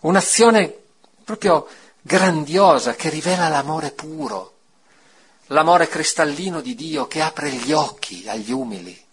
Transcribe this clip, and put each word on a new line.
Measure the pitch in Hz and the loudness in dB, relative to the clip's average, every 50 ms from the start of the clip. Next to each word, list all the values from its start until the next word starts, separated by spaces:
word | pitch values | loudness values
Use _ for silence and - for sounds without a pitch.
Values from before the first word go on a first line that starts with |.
Un'azione | - 160 175 196 180 - - - 226 233 226 214 185 151 - - _ _ _ _ _ _ _ _ _ | 0 4 2 2 2 2 2 4 6 6 6 6 2 2 -4 -14 _ _ _ _ _ _ _ _ _
proprio | - 214 214 - 202 170 147 - - - - - - _ _ | -14 -12 -4 2 2 2 2 2 -4 -20 -20 -20 -20 _ _
grandiosa | _ - - 185 185 185 170 156 151 139 160 190 202 185 156 131 110 123 113 | _ 0 2 4 4 4 2 0 -2 -2 2 4 6 6 6 4 2 -2 -6
che | - - 160 | -4 -4 -6
rivela | 151 156 - 175 185 180 170 160 | -6 -4 -2 -2 -2 0 0 0
l'amore | 156 143 135 143 156 160 151 143 | 0 -2 -2 -2 -6 -6 -6 -8
puro, | - - - 156 156 156 147 117 104 95 92 - _ _ _ _ _ _ _ _ _ _ _ _ _ _ _ _ _ _ _ _ | -10 -10 -14 -14 -10 -10 -8 -8 -8 -10 -10 -14 _ _ _ _ _ _ _ _ _ _ _ _ _ _ _ _ _ _ _ _
l'amore | 135 151 160 165 175 175 170 156 | 0 2 4 6 6 6 4 2
cristallino | - 165 156 - - - 165 147 143 147 185 190 175 160 | -2 -4 -4 -4 0 0 0 0 0 -4 -6 -6 -6 -6
di | - 127 - | -8 -8 -10
Dio | 226 151 160 156 147 127 | -10 -10 -8 -6 -6 -6
che | - - 160 | -4 -2 -2
apre | 156 156 - - 143 147 | -2 -2 -4 -6 -6 -6
gli | 131 123 117 127 151 | -6 -6 -2 0 0
occhi | 156 147 - - - - - 95 87 92 107 | 0 0 -2 -4 -12 -14 -14 -14 -16 -12 -10
agli | 104 113 104 107 | -10 -10 -6 -6
umili. | 123 - - 117 107 95 85 90 90 - _ _ | -6 -6 -6 -8 -10 -12 -14 -16 -20 -20 _ _